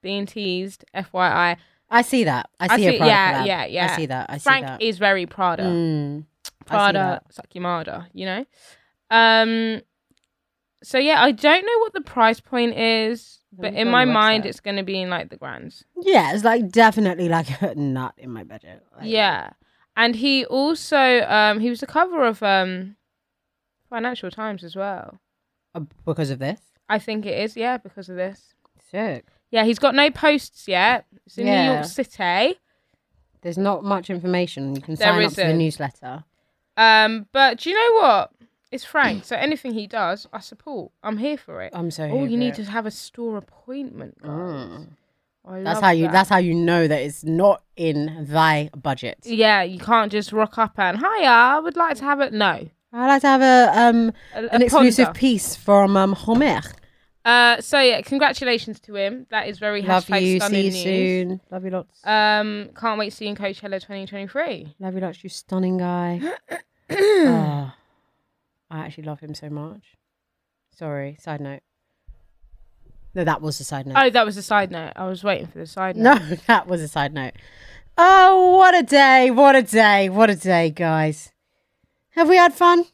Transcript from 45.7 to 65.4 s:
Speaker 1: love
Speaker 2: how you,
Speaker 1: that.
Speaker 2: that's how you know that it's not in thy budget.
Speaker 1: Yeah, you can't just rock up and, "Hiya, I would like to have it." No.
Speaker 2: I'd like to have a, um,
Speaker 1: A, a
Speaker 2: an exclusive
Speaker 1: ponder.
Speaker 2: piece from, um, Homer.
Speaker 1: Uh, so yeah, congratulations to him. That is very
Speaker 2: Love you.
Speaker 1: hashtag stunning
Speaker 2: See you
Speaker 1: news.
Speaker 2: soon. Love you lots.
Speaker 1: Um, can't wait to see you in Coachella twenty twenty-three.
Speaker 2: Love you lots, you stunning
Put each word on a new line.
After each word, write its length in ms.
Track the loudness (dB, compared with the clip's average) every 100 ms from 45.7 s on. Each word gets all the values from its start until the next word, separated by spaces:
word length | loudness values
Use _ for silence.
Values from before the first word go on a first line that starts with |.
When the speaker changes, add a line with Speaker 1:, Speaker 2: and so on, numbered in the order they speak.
| 0
Speaker 1:
love 60 |
Speaker 2:
how 60 | 2
you, 140 | 2 2
Speaker 1:
that. 60 |
Speaker 2:
that's 180 | 2 4
how 80 | 2
you 160 | 2
know 340 | 0 0 2 0
that 120 | 0
it's 200 | -4 -10
not 400 | -6 2 2 2 _ -6
in 500 | -4 -2 -6 -8 -4
thy 420 | 2 2 2 -4
budget. 440 | -8 -8 -6 -8 -12
Speaker 1:
Yeah, 380 | -8 0 4 4
you 160 | 0 -8
can't 320 | 0 0 2
just 220 | -4 -4
rock 260 | -2 -2 -2
up 140 | -4 -2
and, 200 | -2 -2
"Hiya, 300 | -2 0 4
I 320 | 6 6 2
would 160 | -2 -2
like 200 | -2 -2
to 60 |
have 160 | -4 -2
it." 120 | -2
No. 340 | 0 -2 -2 -10 _ _
Speaker 2:
I'd 140 | -4 2
like 120 | 4
to 60 | 4
have 140 | 4
a, 280 | 6 8 6 6
um, 340 | 4 4 0 -4 -16
Speaker 1:
A, 100 | -12
a 40 | -2
Speaker 2:
an 140 | 2
exclusive 440 | 4 6 6 6 0
Speaker 1:
ponder. 120 | 2
Speaker 2:
piece 340 | 0 0 -4
from, 420 | -8 2 4 6 2
um, 160 | 0
Homer. 460 | -2 -2 0 2 -2 -8 -18 _ _ _ _
Speaker 1:
Uh, 360 | 2 4 4 2
so 200 | 0 2
yeah, 200 | 2 2
congratulations 760 | -4 0 0 0 -4 -4 -6 -18
to 160 | _ -6
him. 300 | -6 -6 -8
That 160 | -8 -6
is 100 | -8
very 240 | -6 -4
Speaker 2:
Love 260 | 0 0 2
you. 60 |
Speaker 1:
hashtag 220 | 0 0 0
stunning 300 | 0 0 -2
Speaker 2:
See 160 | -4 -4
you 40 | -2 -2 -2
Speaker 1:
news. 60 | -4
Speaker 2:
soon. 100 | -8 _
Love 140 | -12
you 60 | -8
lots. 360 | -10 -10 _ -4
Speaker 1:
Um, 640 | 0 2 0 -2 -8 -14 -10
can't 220 | -8 -6
wait 120 | -8
to 60 | -8
see 80 | -12
you 40 |
in 60 | -8
Coachella 440 | -10 -10 -10 -12
twenty 240 | -10 -14 -14
twenty-three. 680 | -14 -12 -8 -8 -10 -14 _
Speaker 2:
Love 160 | -12
you 60 | -8
lots, 220 | -10 -12
you 80 | -18
stunning 480 | -20